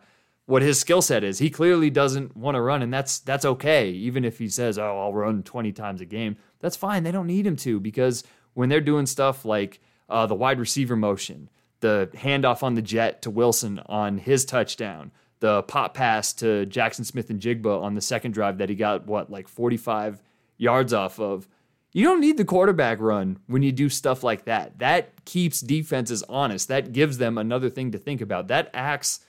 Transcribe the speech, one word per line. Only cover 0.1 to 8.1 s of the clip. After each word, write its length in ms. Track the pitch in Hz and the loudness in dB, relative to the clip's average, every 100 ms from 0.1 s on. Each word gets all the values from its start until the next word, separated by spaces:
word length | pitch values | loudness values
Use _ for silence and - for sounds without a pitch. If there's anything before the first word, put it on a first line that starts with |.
| _ _ _ - | _ _ _ 2
what 160 | 131 | 4
his 180 | 143 135 | 4 2
skill 220 | - 175 | 4 4
set 220 | 170 120 | 4 2
is. 160 | 101 95 | 0 0
He 100 | 147 | -2
clearly 400 | - 170 175 156 | 2 4 4 4
doesn't 480 | 139 139 139 135 - | 4 2 0 -6 -6
wanna 240 | 127 135 | -4 0
run, 200 | 120 143 | 0 0
and 120 | 120 | 0
that's, 260 | 131 135 - | -2 -4 -6
that's 260 | - 139 143 | -4 0 2
okay. 440 | 127 147 151 104 | 2 4 4 4
Even 340 | 90 117 127 | -2 -4 -2
if 140 | 120 - | -2 -2
he 100 | 113 | -6
says, 300 | 107 120 104 | -2 -2 -2
"Oh, 220 | 107 98 | -2 -2
I'll 140 | 101 | -2
run 300 | 104 104 107 | -2 0 -2
twenty 280 | 92 123 110 | -4 -6 -6
times 300 | 98 107 95 | -6 -10 -10
a 40 | 90 | -10
game," 320 | 104 113 101 _ _ | -6 -6 -6 _ _
that's 180 | 175 - | -6 -4
fine. 260 | 190 202 | -2 -2
They 80 | 165 | -2
don't 160 | 185 170 | -2 -2
need 180 | 185 208 | 0 0
him 120 | 143 | -2
to, 220 | 131 107 | -2 -2
because 440 | 104 107 127 | -2 0 2